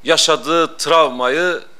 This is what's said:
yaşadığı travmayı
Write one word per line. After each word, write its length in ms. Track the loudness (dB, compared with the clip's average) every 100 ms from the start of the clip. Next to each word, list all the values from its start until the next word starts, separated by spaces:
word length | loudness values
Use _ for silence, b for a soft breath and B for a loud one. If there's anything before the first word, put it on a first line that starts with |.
yaşadığı 720 | 2 2 2 0 0 0 -2 -4
travmayı 840 | 0 2 2 0 -4 -2 -4 -6 -10